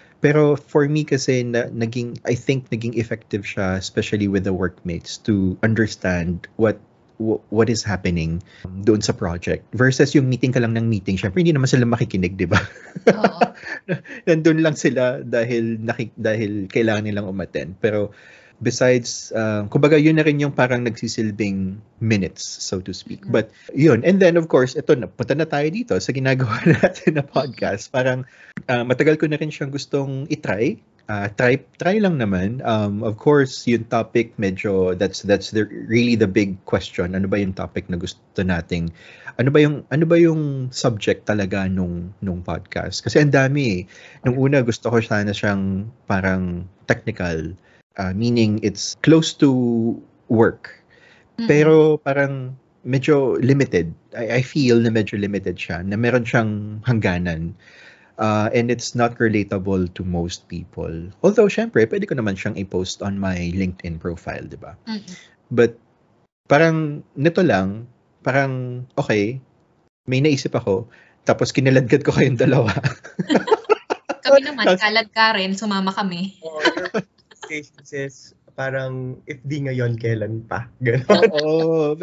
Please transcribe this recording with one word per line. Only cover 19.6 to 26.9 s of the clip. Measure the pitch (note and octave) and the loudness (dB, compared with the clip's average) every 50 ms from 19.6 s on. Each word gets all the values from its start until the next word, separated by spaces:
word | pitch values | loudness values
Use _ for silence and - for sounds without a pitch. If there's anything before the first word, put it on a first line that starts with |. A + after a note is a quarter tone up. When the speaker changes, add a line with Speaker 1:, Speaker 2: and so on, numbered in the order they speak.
| G#2 G#2 | -2 -2
Speaker 1:
kumbaga | - D3 C#3+ D3 D#3+ D3+ | 2 2 4 6 6 6
yun | D3 D#3 D#3+ | 6 6 4
na | D#3 D3+ | 4 4
rin | D#3 D3 C#3+ | 2 2 2
yung | D3 C#3+ C3+ | 0 -2 2
parang | - B2+ B2 B2+ A#2+ B2 A#2+ | 2 2 2 2 0 0 -2
nagsisilbing | A2 - - A2 - - A2+ G#2+ G2+ G2+ G#2+ G2+ G2 F#2+ F#2+ F#2 F#2+ A2 - _ _ _ | -4 -4 -6 -6 -4 -4 -4 -4 -2 -2 -2 -2 -2 -2 -4 -4 -6 -10 -14 _ _ _
minutes, | A2+ A2 A2 G2+ F2+ D#2 - - - - - - - | 0 0 2 2 0 -2 -6 -10 -14 -14 -12 -12 -8
so | - G#2 F#2 | -6 -6 -6
to | F#2 - F#2 | -6 -8 -12
speak. | - - - G2 - - - | -12 -12 -14 -14 -12 -6 -2
Speaker 2:
Mm-hmm. | A#2+ | 0
Speaker 1:
But | A2+ G#2+ - _ _ _ - - | 0 -2 -2 _ _ _ -8 -2
yun, | - C#3+ E3 B2 A2 C3 E3+ | 2 4 6 4 6 4 4
and | G3 F#3+ F#3+ | 4 6 6
then | E3+ E3 E3+ | 6 6 4
of | E3 D#3+ | 4 4
course, | - C#3 B2+ C3 - D3+ | 4 4 4 2 0 -2
ito | - - D#3 | 0 2 2
na, | B2+ G2+ E2+ | 0 0 -4
punta | - - A#2+ - C3+ | -8 -6 -4 -2 -2
na | D3 D#3+ | -2 -2
tayo | D#3+ - C#3+ D3 D#3 | -2 -2 -2 -2 -2
dito | E3+ A3+ B3 - - F#2+ | -2 -6 -4 -2 -2 -2
sa | - - B2 | -2 -4 -4
ginagawa | C3+ C3 C3+ C3+ C3 C3 A2 G#2+ - - | -2 0 2 2 2 0 -2 -2 2 4
<laughs> | E3+ D#3 - | 4 4 6
natin | - F3+ | 4 2